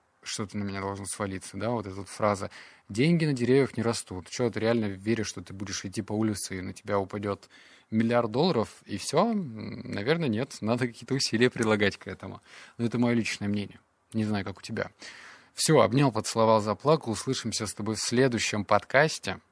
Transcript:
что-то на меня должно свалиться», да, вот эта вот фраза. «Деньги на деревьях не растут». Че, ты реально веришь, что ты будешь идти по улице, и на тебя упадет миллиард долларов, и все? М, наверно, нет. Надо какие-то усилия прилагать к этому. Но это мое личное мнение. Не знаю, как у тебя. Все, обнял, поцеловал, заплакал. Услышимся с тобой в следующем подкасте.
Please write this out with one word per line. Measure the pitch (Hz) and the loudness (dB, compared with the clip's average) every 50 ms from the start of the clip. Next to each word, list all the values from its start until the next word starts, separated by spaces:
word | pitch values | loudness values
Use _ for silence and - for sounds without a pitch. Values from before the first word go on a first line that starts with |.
| _ _ _ _ | _ _ _ _
что-то | - - - - 107 101 - 104 | -12 -10 -8 -8 -8 -8 -6 -6
на | 101 | -6
меня | 101 98 98 | -6 -6 -4
должно | 95 98 98 98 101 | -4 -4 -6 -6 -8
свалиться», | - - - 107 98 95 92 - - - 98 | -8 -6 -6 -6 -6 -6 -8 -10 -12 -10 -6
да, | 101 117 | -4 -2
вот | 123 113 98 98 | -2 -2 -4 -6
эта | 92 | -10
вот | 98 101 - | -12 -12 -12
фраза. | - - 110 104 104 95 98 98 - - - - - _ _ - | -6 0 0 0 2 0 -2 -8 -10 -14 -20 -20 -20 _ _ -6
«Деньги | 98 110 135 165 175 165 156 | 0 2 4 4 4 4 2
на | 151 139 | 2 0
деревьях | 120 120 120 131 139 135 113 - 117 | 2 2 4 6 6 4 4 0 0
не | 107 | 0
растут». | 117 113 - - - 92 90 - - | 0 0 -2 -4 -8 -10 -10 -10 -8
Че, | - - 123 117 | -4 -2 -2 -2
ты | 104 107 | 0 0
реально | 110 113 120 117 107 101 | 2 2 2 2 0 -2
веришь, | 98 92 98 110 117 110 101 - | -4 -4 -2 -2 -2 0 -2 -4
что | - 98 | -8 -10
ты | 90 - 98 | -12 -14 -12
будешь | 95 98 98 95 - - | -10 -8 -8 -8 -8 -8
идти | 101 - 110 | -8 -8 -8
по | 104 - | -6 -4
улице, | 107 107 110 107 104 - - - 95 92 | -2 0 0 0 -2 -2 -6 -8 -8 -8
и | |
на | 92 98 101 | -8 -10 -12
тебя | - - 101 101 101 | -10 -6 -2 -2 -2
упадет | 95 90 - 104 101 101 98 - - - - - - - - - _ _ | -2 -2 -6 -6 -4 -4 -4 -4 -8 -16 -20 -20 -20 -20 -20 -20 _ _
миллиард | 110 110 113 117 120 120 117 107 | 0 2 2 4 4 2 2 2
долларов, | 107 127 165 190 151 117 101 - - - - | 2 2 2 2 2 2 0 -2 -4 -12 -12
и | - 101 95 | -10 -8 -8
все? | - - - 156 202 233 | -6 0 2 2 2 2
М, | 226 208 180 127 110 110 104 104 107 107 - 101 | 0 -2 -4 -6 -8 -10 -10 -10 -10 -10 -10 -8
наверно, | 104 104 101 131 160 170 165 | -6 -4 -2 0 0 0 0
нет. | 127 104 107 143 - - - | 0 0 0 -2 -4 -6 -4
Надо | 104 107 117 117 127 120 | -2 0 0 0 0 -2
какие-то | 113 - - - 131 | -6 -8 -8 -4 -2
усилия | 139 - - - 110 123 127 | -2 -2 0 2 4 4 4
прилагать | - - 117 110 107 104 104 98 - - | 4 2 2 2 4 4 2 2 0 -2
к | - 98 | -8 -12
этому. | 92 - 101 98 98 - - - - - - - - - | -12 -10 -12 -12 -14 -14 -16 -20 -20 -20 -20 -16 -8 -4
Но | 117 | -4
это | 113 117 120 | -2 0 0
мое | 123 123 120 | 2 2 2
личное | 117 107 - - - 107 101 | 2 0 -2 -4 -4 -4 -2
мнение. | 104 104 101 95 - - _ _ _ _ _ _ - | -2 -2 -4 -6 -12 -18 _ _ _ _ _ _ -4
Не | 110 107 | -2 -2
знаю, | 107 107 101 92 | 0 0 -2 -4
как | 101 98 - | -6 -8 -12
у | |
тебя. | - - 113 - - - - _ - - - - - - - - - _ _ | -10 -8 -6 -6 -6 -6 -8 _ -20 -18 -18 -18 -20 -20 -20 -20 -20 _ _
Все, | - - - 160 131 | -2 2 4 6 6
обнял, | 107 101 113 139 147 131 | 6 6 6 4 4 4
поцеловал, | 107 110 101 - - 113 110 110 110 110 | 2 0 -2 -2 2 4 6 6 6 6
заплакал. | 104 107 101 - - 143 160 147 - 117 107 | 4 0 -2 0 2 2 2 2 2 -2 -4
Услышимся | 95 - 131 131 - - 113 101 - 110 98 | -4 -2 -4 -4 -4 -4 -4 -4 -4 -4 -6
с | - | -6
тобой | - 101 110 110 | -6 -4 -4 -4
в | - | -4
следующем | - - 120 120 135 131 117 104 - - - 107 98 | -2 0 4 4 4 4 4 2 -2 -2 -2 -2 2
подкасте. | - 107 101 - - - 135 151 156 - - - 101 92 - - _ | 4 4 4 4 4 4 6 6 4 2 -2 -6 -6 -6 -6 -8 _